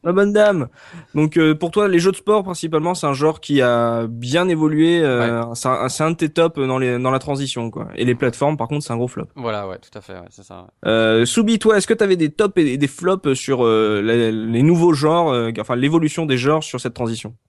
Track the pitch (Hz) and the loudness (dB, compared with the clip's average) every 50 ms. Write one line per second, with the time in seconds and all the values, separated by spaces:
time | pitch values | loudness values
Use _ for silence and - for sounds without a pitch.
0 | - 165 180 190 202 202 208 208 208 208 202 175 127 120 _ _ - - - 170 | -2 0 2 2 2 2 4 4 4 4 2 0 -2 -6 _ _ -20 -20 -20 -20
1 | - _ _ 147 156 156 151 170 160 156 151 147 - 170 - 208 208 202 185 170 | -20 _ _ 0 0 2 2 2 4 4 2 2 -2 -2 0 0 0 2 2 4
2 | 165 190 190 - _ - 214 214 190 185 180 - - 165 160 156 151 175 180 170 | 2 2 0 0 _ 2 2 2 2 -2 -8 -8 -6 -2 -2 -2 0 -2 -4 -2
3 | - 147 139 131 143 156 156 156 - - 147 139 127 123 120 120 117 117 117 117 | -2 -2 -2 0 0 0 0 -2 -4 0 2 2 4 4 2 2 2 0 -2 -2
4 | 117 113 117 117 120 123 131 170 180 185 170 160 156 151 156 151 160 165 170 170 | -4 -6 -8 -10 -6 -2 0 0 2 0 0 2 0 0 2 2 2 2 4 2
5 | 160 143 127 120 120 117 117 117 117 117 117 123 - 131 131 - 123 127 - - | 2 2 2 0 0 0 -2 -4 -4 -6 -8 -6 -2 -2 -2 0 -2 -4 -2 -2
6 | 156 160 165 160 170 151 147 - 165 165 165 147 135 131 131 131 131 127 123 123 | -2 -2 0 -2 -4 -2 0 2 0 0 0 -2 -4 -2 -2 -2 0 -2 -2 -2
7 | 127 127 131 131 131 147 143 135 139 131 - 123 117 113 - - - - - - | -2 0 -2 -2 -2 -4 -6 -6 -6 -8 -6 -6 -8 -8 -8 -10 -12 -12 -6 -4
8 | 117 127 123 120 - 127 117 - 143 143 156 147 113 117 151 143 143 - 120 117 | -2 0 0 0 0 -2 -2 0 -2 -2 0 -2 -4 -6 -6 -6 -6 -6 -6 -4
9 | 120 123 - - - - _ 135 123 117 107 104 101 95 92 - _ _ _ 110 | -4 -6 -6 -10 -12 -12 _ -10 -8 -6 -6 -6 -6 -10 -12 -14 _ _ _ -20
10 | 98 - 95 90 90 92 _ - 98 _ 92 90 92 - _ _ - - 110 113 | -18 -16 -18 -18 -18 -20 _ -20 -20 _ -20 -20 -20 -20 _ _ -4 0 2 2
11 | 110 110 110 113 120 120 - 226 226 208 226 208 - 220 220 202 185 - 226 - | 2 4 4 4 2 2 2 0 2 2 2 2 4 4 4 4 2 0 0 0
12 | 214 196 190 175 160 151 147 - 214 202 196 185 160 139 123 139 143 135 - - | 2 2 2 2 0 -2 0 0 -2 0 2 2 2 2 2 0 -2 -2 -4 -4
13 | 175 180 190 190 - 151 135 127 - - 139 123 123 117 110 110 110 107 107 101 | -2 -2 -2 0 0 -2 -2 -2 -2 -2 0 2 2 2 4 4 2 2 0 0
14 | 101 110 117 120 117 113 110 110 107 113 117 117 135 156 175 170 165 175 160 135 | 0 0 2 2 2 0 -2 -4 -4 -2 0 2 4 4 4 4 4 4 4 4
15 | 143 156 160 170 170 156 131 120 117 117 113 - 135 - 131 123 127 143 156 165 | 2 2 2 2 2 2 0 0 -2 -4 -4 -6 -6 -4 -2 -2 0 2 2 2
16 | 165 151 - - 165 151 131 123 120 139 156 160 147 - - 127 - 127 120 - | 0 0 -2 -4 -2 -2 -2 0 2 0 0 0 -2 -6 -10 -8 -8 -8 -6 -4
17 | 123 113 113 110 - 110 120 _ _ | -6 -4 -4 -6 -10 -14 -18 _ _